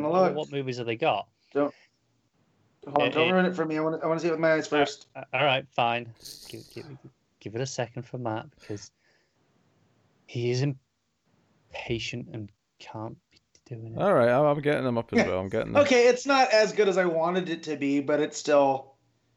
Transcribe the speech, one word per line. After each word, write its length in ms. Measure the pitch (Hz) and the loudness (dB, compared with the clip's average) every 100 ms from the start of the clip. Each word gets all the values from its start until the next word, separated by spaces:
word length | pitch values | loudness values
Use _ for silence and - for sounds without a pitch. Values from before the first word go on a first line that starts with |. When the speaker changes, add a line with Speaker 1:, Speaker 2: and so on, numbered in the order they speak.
| 151 | 0
Speaker 1:
I'm 60 | |
gonna 80 | 180 | 2
Speaker 2:
"Oh, 60 | 185 | 2
Speaker 1:
look. 80 | 143 | 0
Speaker 2:
what 160 | 147 | -6
movies 260 | 139 131 123 | -6 -6 -6
have 80 | 117 | -6
they 100 | 113 | -2
got?" 300 | 156 104 - _ _ | 0 0 -4 _ _
Speaker 1:
Don't, 220 | 143 143 - _ _ _ _ _ _ _ _ _ _ - | -2 -2 -4 _ _ _ _ _ _ _ _ _ _ -4
hold 120 | 143 | 0
on, 80 | 127 | 0
Speaker 2:
It, 60 | |
Speaker 1:
don't 140 | 143 165 | 2 2
Speaker 2:
it 40 | |
Speaker 1:
ruin 120 | 185 185 | 2 2
it 100 | 180 | 0
for 100 | 160 | -2
me. 120 | 156 | -2
I 40 | |
wanna, 160 | 160 160 | -2 -2
I 60 | 160 | -2
wanna 140 | 165 | -2
see 80 | 170 | 0
it 20 | |
with 80 | 160 | 0
my 140 | 160 | 2
eyes 140 | 156 - | 2 2
Speaker 2:
Uh, 20 | |
Speaker 1:
first. 380 | 147 139 - - 135 | 0 0 -2 -16 -18
Speaker 2:
uh, 60 | - | -8
all 100 | 127 | 0
right, 220 | 147 131 - - | 2 0 -2 0
fine. 320 | 120 117 117 - - - - | 0 0 -6 -14 -20 -20 -16
Give, 140 | 113 117 | -18 -16
give, 120 | 113 120 131 - _ _ _ | -18 -18 -18 -20 _ _ _
give 140 | 104 113 | -12 -8
it 60 | |
a 40 | 131 | -6
second 380 | - 117 123 | -6 -6 -8
for 140 | 120 131 | -12 -8
Matt, 280 | 120 110 147 _ | -6 -6 -8 _
because 320 | - 104 - _ _ _ _ _ _ _ _ _ _ _ _ _ _ | -14 -14 -14 _ _ _ _ _ _ _ _ _ _ _ _ _ _
he 220 | 123 120 | -6 -2
is 120 | 123 | 0
impatient 1700 | 143 135 _ _ _ _ _ _ _ _ _ - - 117 - 123 127 | -2 -4 _ _ _ _ _ _ _ _ _ -16 -8 -6 -6 -10 -12
and 180 | 110 104 _ _ _ | -12 -14 _ _ _
can't 380 | - 110 110 - _ | -18 -14 -12 -14 _
be 80 | _ _ _ _ | _ _ _ _
doing 300 | 117 113 113 | -16 -12 -2
it. 60 | |
Speaker 3:
All 120 | 190 | 2
right, 160 | 165 120 | 4 4
I'm, 160 | 127 151 | 4 2
I'm 160 | 147 | 2
getting 240 | 147 143 131 | 0 0 0
them 120 | 117 | -2
up 140 | 117 | 0
as 60 | 233 | 0
Speaker 1:
Yeah. 100 | 101 | 0
Speaker 3:
well. 120 | 90 | -2
I'm 80 | 95 | -2
getting 240 | 110 117 | -4 0
them. 80 | 285 | 2
Speaker 1:
Okay, 240 | 285 247 240 | 4 6 6
it's 180 | 247 269 | 4 2
not 240 | 269 254 | 2 4
as 180 | 214 214 | 4 4
good 160 | 190 202 | 2 2
as 100 | 185 | 2
I 60 | 180 | 2
wanted 440 | 160 165 185 156 | 0 0 0 -4
it 140 | 165 | -6
to 120 | 156 143 | -6 -4
be, 240 | 139 143 | 0 0
but 220 | 139 147 | 0 0
it's 160 | 151 - | 0 -4
still 560 | - 147 139 135 - _ _ _ _ | 2 4 4 2 -6 _ _ _ _